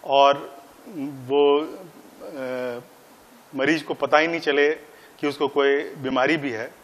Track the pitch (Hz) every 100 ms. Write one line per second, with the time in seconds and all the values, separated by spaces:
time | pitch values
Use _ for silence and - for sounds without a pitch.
0 | - 139 139 143 - - - - - 185
1 | 139 135 127 143 143 143 160 190 180 -
2 | - - - 143 127 127 127 120 123 -
3 | - - - - _ 135 139 160 - 151
4 | 139 151 160 170 160 143 147 156 - -
5 | - - 147 143 143 143 139 139 156 160
6 | 131 131 135 160 139 110 123 -